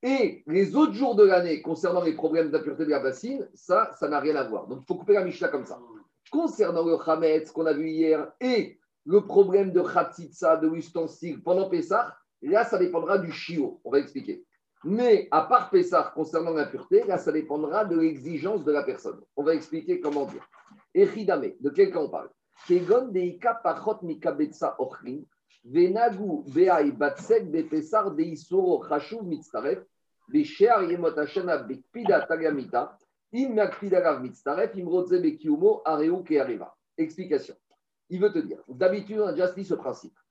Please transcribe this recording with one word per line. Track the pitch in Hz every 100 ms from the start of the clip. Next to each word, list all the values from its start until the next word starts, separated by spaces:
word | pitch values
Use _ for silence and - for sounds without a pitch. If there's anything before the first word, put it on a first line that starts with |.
Et | 247 269 202 - -
les | 175 190
autres | 254 302
jours | 202 262
de | 208
l'année, | 202 185 175 151
concernant | - 156 185 180
les | 165
problèmes | - 151 160 156
d'impureté | 151 151 135
de | 151
la | 147
bassine, | 135 - 233 269 -
ça, | _ - 180 - -
ça | 143
n'a | 147
rien | 143 147
à |
voir. | 120 107 -
Donc, | 127
il | -
faut | 185
couper | -
la | 202
Mishnah | 180 - 180
comme | 139
ça. | 123 - - - _ _ _
Concernant | 294 330 - 185 170
le | 170 160 -
Hametz | 160 160 156 156
qu'on | - 160
a |
vu | 147 160
hier | 160 160 156 143 _
et | 254 240 - - _ _
le | - 196
problème | - 196 190 190 190
de | 180
Khatsitsa, | 175 180 165 - 156 - 175 160
de | 160
l'ustensile | 165 - 170 160 - 170 135
pendant | 165 185 190
Pessah, | 175 - 208 233 - _ _
là, | 135 208
ça | 233 196
dépendra | 180 170 170 196
du | 170
Shio. | 143 - 170 127 -
On | -
va | 143
expliquer. | 139 135 104 - - _ _ _
Mais | 156 214 247 208 -
à | -
part | 254 247 247
Pessah, | 190 170 175 -
concernant | - 156 165 165
l'impureté, | 160 143 127 - 196
là, | 220 180
ça | -
dépendra | 151 147 147 151 185
de | 202 170
l'exigence | 160 143 135 160 170 214
de | 143
la | 147
personne. | 135 127 98 - - -
On |
va | 147
expliquer | 160 - 165 - 175
comment | 147 147 135
dire. | - - _ _ - _
Et | 180
Hidame, | 196 220 190 170 110 -
de | 139
quel | 160 196
cas | 170
on | 147
parle ? | - - _ _ _ -
Kegon | 180 170 233 254
deika | 185 180 151 240
pachot | - 170 160 208 214
mikabetsa | 180 151 170 147 151 - 165 -
ochrin, | 127 - 120 139 - _ _ _
venagu | 120 143 180 202 233 190 202 151 139
beai | 139 185 170 147
batsek | 123 139 - - 226 185
bepesar | 160 156 156 - 214 196
deisoro | 151 160 160 - 180 185 160 -
chashuv | 151 - 226
mitzaref, | 190 156 - 214 247 - - _ _ _ _
beshear | 147 143 - 214 220
yemot | 175 175 165 147
hashana | 147 196 180 151
bekpida | 107 131 _ 233 202 160 -
tagamita, | 165 160 147 123 120 - - _ _ _
im | 233 269
makpida | 220 202 - 202 185
gav | 170 139
mitzaref, | 127 - - 160 226 190
im | 175
rotze | 180 - 180
bekiumo | 165 151 156 147 196 220
areu | 160 151 160 185
keareva. | 175 151 127 107 82 _ _ -
Explication. | 160 - 165 143 - - _ _ _ _ _
Il | 180
veut | 202
te | 175
dire, | - - -
d'habitude, | 127 185 208 196 214
on | 208
a |
déjà | 156 180
dit | 185
ce | 190
principe. | 165 - - - _ _